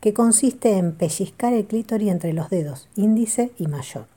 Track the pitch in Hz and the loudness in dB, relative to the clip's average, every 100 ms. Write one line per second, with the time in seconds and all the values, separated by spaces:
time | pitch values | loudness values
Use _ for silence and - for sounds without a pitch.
0 | 220 208 233 226 269 254 233 196 175 160 | 0 2 4 4 2 2 2 2 2 0
1 | 165 - 196 - 240 240 208 220 220 226 | -4 -2 -6 -4 0 0 0 -4 -2 -2
2 | 208 180 165 160 156 185 147 135 - - | 0 0 -2 -4 -2 -2 -4 -8 -12 0
3 | 208 220 226 - 247 - 156 143 127 - | 2 2 2 0 -2 -2 -6 -6 -8 -12
4 | 113 | -14